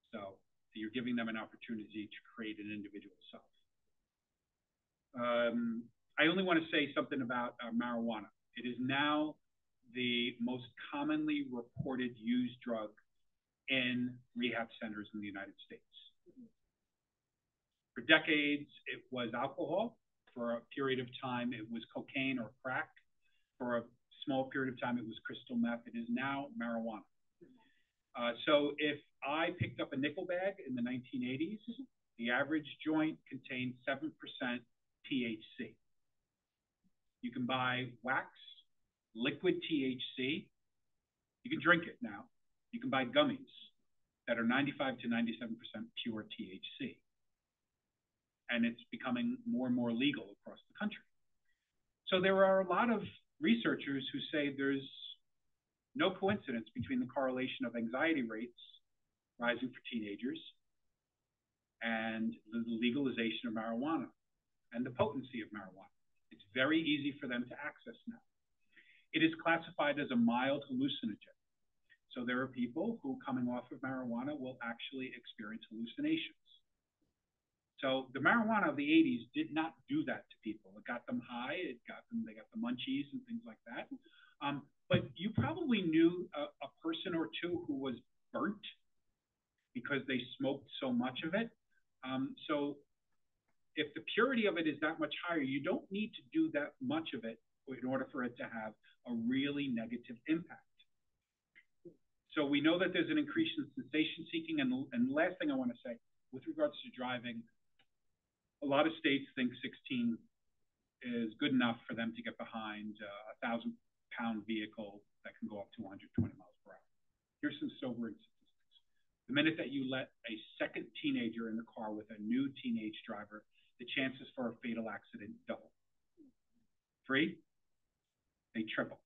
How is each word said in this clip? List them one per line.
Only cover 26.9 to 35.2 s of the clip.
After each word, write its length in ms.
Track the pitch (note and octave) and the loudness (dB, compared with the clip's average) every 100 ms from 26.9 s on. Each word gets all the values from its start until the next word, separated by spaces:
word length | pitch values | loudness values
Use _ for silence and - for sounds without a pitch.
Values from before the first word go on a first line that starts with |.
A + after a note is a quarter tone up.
| G#2 - _ _ _ - - _ _ _ _ _ B2+ | -8 -14 _ _ _ -20 -20 _ _ _ _ _ -2
Uh, 160 | A#2+ A#2 - | -2 0 6
so 240 | D3 D3 C#3+ | 6 6 2
if 200 | D3+ C#3+ - _ | 0 0 -8 _
I 260 | C3+ D#3 F3 F3+ | -2 2 0 0
picked 200 | - - | -2 -2
up 140 | D3+ | -2
a 20 | |
nickel 300 | C4+ D4+ F#3+ | 0 0 -2
bag 300 | F3+ F3+ F#3 C#4+ C3+ | -2 0 0 -2 -6
in 60 | |
the 80 | B2 | -2
nineteen 420 | A#2+ B2+ B2 - | -2 -4 -4 -4
eighties, 360 | B2 C3+ E3+ G#3+ - A#3+ C4 _ _ - | -2 -2 -2 -4 -10 -10 -12 _ _ -4
the 140 | A#2 | 0
average 340 | B2 C#3 D#3 C#3 - | 2 2 0 -4 -6
joint 340 | D3+ D#3 D#3 - - | 0 2 2 -2 -12
contained 440 | C3 - B2+ B2+ B2 | -14 -8 -4 -4 -4
seven 260 | - C3+ D#3 - | -4 -2 -4 -8
percent 440 | C#3+ - B2 A#2+ - _ _ _ - | -14 -6 -4 -4 -8 _ _ _ -2
T 200 | C3+ | 0